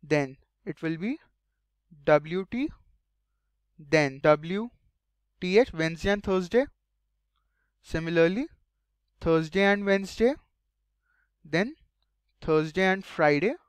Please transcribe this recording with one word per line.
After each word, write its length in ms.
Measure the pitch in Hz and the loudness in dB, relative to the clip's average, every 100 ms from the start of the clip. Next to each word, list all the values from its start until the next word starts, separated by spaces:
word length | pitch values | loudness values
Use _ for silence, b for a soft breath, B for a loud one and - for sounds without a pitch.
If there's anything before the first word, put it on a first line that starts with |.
Then 340 | 147 151 135 135 _ _ - | 0 -2 -2 -8 _ _ -12
it 160 | 156 | -8
will 160 | 165 165 | -6 -4
be 200 | 196 294 _ _ _ _ _ _ _ - | -6 -8 _ _ _ _ _ _ _ -10
W 420 | - 151 151 175 190 | 2 2 2 -8 -6
T, 180 | 233 294 - _ _ _ _ _ _ _ _ _ _ | -4 -6 -8 _ _ _ _ _ _ _ _ _ _
then 400 | 147 156 147 135 | -2 0 0 0
W 460 | 156 151 156 196 233 _ _ _ _ _ _ _ | 2 2 0 -6 -8 _ _ _ _ _ _ _
T 200 | 180 190 | 0 2
H, 120 | 262 | 2
Wednesday 380 | 165 160 160 190 | 0 -6 -4 -2
and 140 | 208 | -2
Thursday. 420 | 202 185 175 226 285 _ _ _ _ _ _ _ _ _ _ _ | 0 -2 0 0 -2 _ _ _ _ _ _ _ _ _ _ _
Similarly, 680 | _ 160 165 165 165 190 311 _ _ _ _ _ _ _ | _ -8 -2 2 2 2 -6 _ _ _ _ _ _ _
Thursday 400 | 165 160 160 175 | 0 0 2 0
and 240 | 196 202 202 | 2 2 2
Wednesday, 480 | 196 196 - 226 302 _ _ _ _ _ _ _ _ _ _ 160 | 0 -2 0 0 0 _ _ _ _ _ _ _ _ _ _ -4
then 300 | 156 220 311 _ _ _ _ _ _ | -2 -2 -6 _ _ _ _ _ _
Thursday 420 | - 156 156 156 | 0 0 0 0
and 220 | 190 190 190 | 0 0 -6
Friday 480 | - 151 147 180 339 | 0 2 4 0 -4